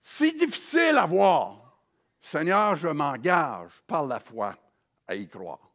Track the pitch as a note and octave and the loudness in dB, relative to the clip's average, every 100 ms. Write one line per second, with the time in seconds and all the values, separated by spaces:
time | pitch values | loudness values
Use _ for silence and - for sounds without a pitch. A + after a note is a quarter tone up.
0 | - - D4+ D#4+ E4 - - E4 E4 D4 | -10 0 0 2 -2 -2 -2 2 4 4
1 | F3 F#3 G3 E3 F#2+ G2+ - _ _ _ | 2 4 4 4 0 -8 -20 _ _ _
2 | _ _ - D#3 D#3+ G3 G#3+ F3 E3 D3 | _ _ -8 -4 0 2 2 0 -2 -2
3 | C#3+ B2+ D3 F3 D3+ G2 F2 _ - E3 | -4 -2 0 2 0 -6 -14 _ -6 -4
4 | C#3+ A#2 - A2+ G#2 - _ _ _ _ | -2 -6 -8 -6 -6 -8 _ _ _ _
5 | - G2 F#2+ G2 F2+ C#2+ _ | -8 -8 -8 -14 -14 -14 _